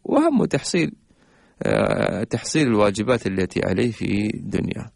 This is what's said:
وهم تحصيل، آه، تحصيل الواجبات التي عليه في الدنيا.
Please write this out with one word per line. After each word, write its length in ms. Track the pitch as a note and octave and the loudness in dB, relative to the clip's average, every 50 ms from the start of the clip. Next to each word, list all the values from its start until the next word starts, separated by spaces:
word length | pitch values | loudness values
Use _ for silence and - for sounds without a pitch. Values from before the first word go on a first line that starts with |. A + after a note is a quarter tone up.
| - | -4
وهم 420 | - - C#4 D#4+ E4+ C#4+ G#3+ E3+ | 0 2 4 4 4 4 2 2
تحصيل، 460 | - - C#3 - - - F3 D#3 - - - _ _ _ _ _ _ _ _ _ _ _ _ - | 0 0 -2 -2 -2 -2 0 0 -2 -4 -10 _ _ _ _ _ _ _ _ _ _ _ _ -2
آه، 600 | G#1 - - G2+ G2+ G2+ F#2+ G#2 F#2+ F2+ F#2+ A#2 | 0 2 2 2 2 0 0 0 -2 -2 -2 -4
تحصيل 440 | - - A#2 - - - D#3+ D3+ B2 | -4 -4 -6 -6 -2 0 2 2 4
الواجبات 600 | A2+ G#2 G#2 G#2 G2 G#2 G#2+ B2 B2 A#2 - - | 4 4 4 2 2 0 0 0 0 0 0 -2
التي 320 | F#2+ F#2+ F#2 F2+ - - - | -2 -2 -2 -2 -2 -2 0
عليه 280 | F2+ F#2 G2+ A#2+ A#2+ | 0 2 2 0 0
في 420 | A2 - G2 G2+ G2 G2+ G#2 - - | -2 -2 -4 -2 0 0 0 -2 -4
الدنيا. 560 | G2 F#2+ G2 G#2 - - - - - - - - | -4 -6 -4 -2 -2 -2 -2 -4 -6 -8 -12 -16